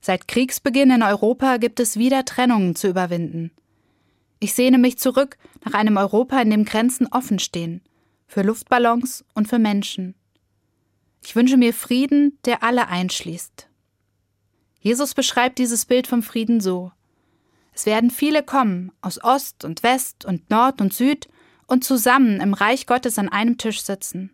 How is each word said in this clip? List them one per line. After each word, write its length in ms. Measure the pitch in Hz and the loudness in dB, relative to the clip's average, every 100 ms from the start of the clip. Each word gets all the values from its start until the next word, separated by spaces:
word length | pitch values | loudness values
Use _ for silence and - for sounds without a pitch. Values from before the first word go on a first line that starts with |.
Seit 260 | - 185 - | -2 -4 -2
Kriegsbeginn 640 | 233 254 - 277 254 277 | -2 -2 -2 -2 4 4
in 120 | 247 | 4
Europa 540 | 214 202 208 247 269 247 | 2 2 0 0 0 0
gibt 220 | 233 - | -2 -2
es 180 | 233 208 | -4 0
wieder 280 | 247 269 254 | 0 0 -2
Trennungen 500 | - 247 226 185 165 | 0 2 2 0 0
zu 140 | 202 | -2
überwinden. 600 | 185 180 175 165 165 165 _ _ _ _ _ _ _ _ _ | -2 -2 -4 -6 -8 -10 _ _ _ _ _ _ _ _ _
Ich 140 | 208 | -4
sehne 240 | - 254 254 | 2 4 6
mich 220 | 247 247 | 4 2
zurück 380 | 254 254 277 - _ - | 0 0 -2 -6 _ -16
nach 100 | - | -6
einem 220 | 202 214 202 | -2 0 0
Europa, 440 | 196 208 254 269 | 2 0 0 0
in 100 | 226 | 2
dem 140 | 214 214 | 2 0
Grenzen 420 | 214 240 254 233 | 0 0 0 -2
offen 320 | 247 247 190 | -2 -2 -4
stehen, 420 | - 175 165 175 _ _ _ _ _ | -4 -8 -8 -10 _ _ _ _ _
für 140 | - | -2
Luftballons 840 | 196 220 - 247 240 233 254 - _ | -2 -2 0 2 4 2 -2 -10 _
und 140 | - 214 | -4 0
für 100 | 240 | 2
Menschen. 580 | 214 202 196 - 185 190 _ _ _ _ _ _ _ _ _ _ - | 2 0 -4 -8 -10 -12 _ _ _ _ _ _ _ _ _ _ -6
Ich 100 | 226 | 2
wünsche 220 | 254 262 | 4 4
mir 160 | 240 | 4
Frieden, 640 | 233 - 247 277 285 285 285 - | 0 -2 -2 2 4 2 0 -4
der 180 | 240 | -2
alle 240 | 233 247 208 | 0 0 0
einschließt. 800 | 180 185 - 175 165 - - - _ _ _ _ _ _ _ _ _ _ _ | -2 -4 -6 -10 -12 -14 -20 -20 _ _ _ _ _ _ _ _ _ _ _
Jesus 340 | 202 240 277 | -2 0 -2
beschreibt 440 | - 254 - 247 254 | -2 -2 0 0 0
dieses 280 | 247 233 - | -2 -2 0
Bild 220 | 254 254 | 0 2
vom 160 | 247 | -4
Frieden 380 | 226 233 226 233 | -2 -4 0 0
so: 300 | 185 180 180 _ _ _ _ _ _ _ _ | 0 -4 -8 _ _ _ _ _ _ _ _
Es 120 | - - | -6 -2
werden 260 | 214 240 | 2 2
viele 320 | - 294 302 | 2 0 0
kommen, 500 | 294 277 233 180 185 _ | 0 0 0 -2 -8 _
aus 200 | 185 - | -12 -4
Ost 440 | - 269 269 - - | 0 0 -2 -14 -12
und 180 | 165 | -4
West 400 | 233 262 - - | 0 0 -4 -10
und 260 | - 175 _ | -6 -6 _
Nord 300 | 214 254 269 | 2 2 2
und 140 | 196 | -2
Süd, 340 | - 254 294 - _ _ _ _ | 0 0 0 -6 _ _ _ _
und 180 | 254 | -2
zusammen 560 | 254 262 226 269 247 196 | 0 0 2 4 4 2
im 140 | 196 | -2
Reich 320 | 196 208 254 - | 0 0 -2 0
Gottes 320 | 247 247 214 | -2 0 -2
an 100 | 202 | -2
einem 300 | 202 226 240 | -2 -2 -2
Tisch 240 | 226 214 | -4 -6
sitzen. 500 | - 196 - 180 190 | -8 -10 -10 -12 -14